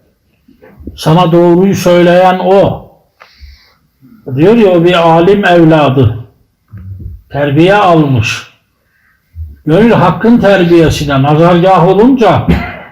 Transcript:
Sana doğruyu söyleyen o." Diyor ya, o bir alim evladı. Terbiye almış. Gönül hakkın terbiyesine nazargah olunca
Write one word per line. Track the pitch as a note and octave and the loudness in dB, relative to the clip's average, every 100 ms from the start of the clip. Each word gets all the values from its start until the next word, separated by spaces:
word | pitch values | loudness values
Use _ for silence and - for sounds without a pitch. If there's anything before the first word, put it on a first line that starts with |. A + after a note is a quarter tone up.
| _ _ _ _ _ _ - - - - | _ _ _ _ _ _ -20 -20 -20 -8
Sana | D#3 E3+ E3+ | -2 0 2
doğruyu | E3+ F3 F3 G3 F#3 | 2 2 2 0 -2
söyleyen | F3 F3 F3 F3+ F#3 F#3 | 0 2 2 2 0 0
o." | F3+ G3 E3 - - _ _ _ - _ - - _ _ _ _ - - - C3 | 0 0 0 -4 -14 _ _ _ -20 _ -20 -20 _ _ _ _ -20 -20 -10 -2
Diyor | F3+ A#3+ | 0 2
ya, | G3 | 2
o | F3 | 2
bir | F3 | 0
alim | F3+ E3 E3 F3+ G3+ F#3+ | 0 2 2 2 0 2
evladı. | F3 D#3+ D#3 C#3 C3 A2 A2 - _ _ _ _ F#2+ F#2+ - - - _ | 2 2 2 0 0 -2 -4 -14 _ _ _ _ -20 -20 -18 -18 -20 _
Terbiye | C#3 C#3+ D3 F3+ G#3 | -6 -2 0 2 2
almış. | F#3+ D#3+ C#3+ B2 A2 - - _ _ _ _ _ _ _ _ - - - D3 | 2 0 0 -2 -4 -8 -14 _ _ _ _ _ _ _ _ -20 -18 -10 -2
Gönül | F3 A#3 | 0 2
hakkın | F3+ F3+ - A3+ A#3+ | 2 0 0 0 2
terbiyesine | G3 F#3+ E3+ E3+ D3+ - C#3+ C3+ | 2 0 2 2 0 -2 -4 -2
nazargah | C#3+ D3+ E3+ F3 F#3 F3+ F3 | 0 0 2 2 0 2 2
olunca | F#3 B3 C4 G3+ C#3+ - - - - - | 2 2 2 0 0 -2 -4 -6 -16 -20